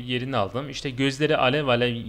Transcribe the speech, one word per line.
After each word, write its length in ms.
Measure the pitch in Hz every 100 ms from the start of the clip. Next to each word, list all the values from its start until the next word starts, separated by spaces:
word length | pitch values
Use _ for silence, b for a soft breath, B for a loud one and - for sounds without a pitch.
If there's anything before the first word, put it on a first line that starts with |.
yerini 320 | 123 123 127 127
aldım. 340 | 98 120 147
İşte 200 | 131 143
gözleri 460 | 123 135 131 151 156
alev 300 | 127 147 139
alev 300 | 120 123 117